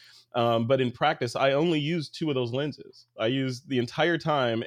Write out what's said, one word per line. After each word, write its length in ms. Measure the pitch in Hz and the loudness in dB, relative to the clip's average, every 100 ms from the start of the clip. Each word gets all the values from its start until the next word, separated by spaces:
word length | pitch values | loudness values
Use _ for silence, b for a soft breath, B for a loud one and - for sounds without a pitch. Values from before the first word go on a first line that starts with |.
| b b b 123 | b b b 0
Um, 320 | 117 117 117 | 2 2 2
but 120 | 135 | 2
in 120 | 123 | 0
practice, 440 | - 151 160 120 - | 0 -2 0 -2 0
I 180 | 139 | 2
only 260 | 139 170 156 | 2 2 0
used 340 | 147 175 139 | 0 -4 -6
two 160 | - 160 | -6 -2
of 60 | 131 | -2
those 180 | 120 | -2
lenses. 540 | 127 147 - - - - - | -2 -4 -6 -16 -20 -16 -4
I 80 | 113 | -2
used 400 | 135 131 123 139 | 0 -2 -6 -4
the 120 | 131 | -2
entire 400 | 120 - 160 165 | 0 0 0 0
time, 440 | 160 147 123 113 | 0 0 2 0